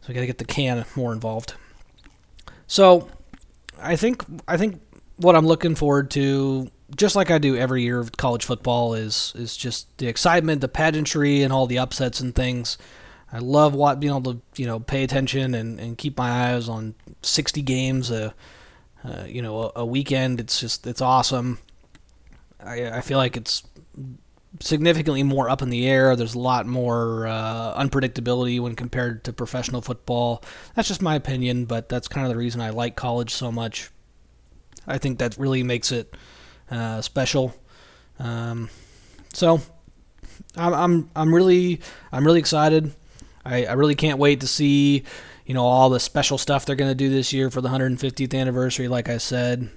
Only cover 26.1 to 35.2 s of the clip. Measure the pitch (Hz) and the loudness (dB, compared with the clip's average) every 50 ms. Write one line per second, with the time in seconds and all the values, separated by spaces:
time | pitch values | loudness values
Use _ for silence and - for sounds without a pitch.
26.1 | 127 120 117 113 117 123 123 127 127 123 104 113 123 127 123 123 117 117 117 117 | 4 4 0 -4 -4 -2 0 0 0 0 0 -2 -2 -2 0 0 0 0 0 -2
27.1 | 117 113 113 113 113 110 110 110 113 117 117 113 - - 139 135 - 139 131 131 | -2 -2 -4 -4 -4 -4 -4 -6 -6 -6 -6 -6 -4 -2 -2 0 0 0 0 0
28.1 | 120 - 120 123 123 127 123 123 123 123 120 123 113 - 120 120 - 131 123 120 | -4 -4 -2 -2 0 0 0 0 0 -2 -2 -4 -6 -6 -8 -6 -4 -4 -4 -4
29.1 | 117 110 - - 113 - 127 113 - 127 123 - 131 123 113 - 123 113 _ - | -4 -6 -10 -12 -8 -8 -8 -6 -6 -6 -6 -4 -6 -6 -6 -6 -10 -10 _ -4
30.1 | 123 120 120 120 117 110 - - - - - - - - 214 - 196 - 190 170 | -2 0 0 -2 -2 -4 -8 -18 -20 -20 -20 -8 -4 -2 -2 -2 -2 -2 0 0
31.1 | 151 147 - - 135 127 127 123 123 123 123 113 120 117 113 - 123 123 - - | 0 0 -2 -4 -4 -2 -2 -2 -2 -2 -2 -2 -4 -6 -4 -4 -6 -6 -6 -6
32.1 | - 143 135 127 120 113 120 120 113 117 117 113 107 113 120 120 120 - - 127 | -6 -4 -2 -2 -2 -2 -4 -4 -4 -4 -6 -6 -4 -4 -4 -4 -6 -6 -4 -4
33.1 | 120 120 120 113 - - 131 120 113 117 113 113 - - - - - - _ _ | -2 -2 -4 -4 -6 -6 -6 -6 -4 -4 -6 -6 -8 -10 -14 -14 -20 -20 _ _
34.1 | _ _ _ _ _ _ _ _ - - - _ - - - - 135 135 - 139 | _ _ _ _ _ _ _ _ -20 -20 -20 _ -20 -20 -10 -8 -6 -4 -4 -4
35.1 | 127 117 | -2 -2